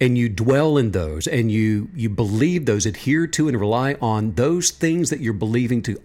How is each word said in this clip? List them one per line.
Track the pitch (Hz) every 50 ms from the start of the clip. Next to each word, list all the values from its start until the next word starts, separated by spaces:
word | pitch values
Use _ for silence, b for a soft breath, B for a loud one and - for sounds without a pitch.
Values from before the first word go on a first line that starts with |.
and | 131 127 123 123
you | 120 117
dwell | 101 98 110 127 135 139 156 156 147
in | 143 120 107
those, | 92 92 82 78 78 80 -
and | - 156 123 113 110
you, | 104 110 110 107 107 104 107 - -
you | 135 113 110
believe | 101 - 113 101 104 107 139 170 180 175 143
those, | 117 107 104 -
adhere | 113 87 - - 127 147 160 170
to | 160 - - 156 151
and | 120 104
rely | 101 104 113 120 131 139 143 -
on | 127 113 110 107 107 110 90
those | 117 123 151 170 180 170 -
things | - - 170 160 165 175 165 -
that | 156 135
you're | - 113 107
believing | 98 110 107 110 123 127 117 127 117 104
to | 120 101 -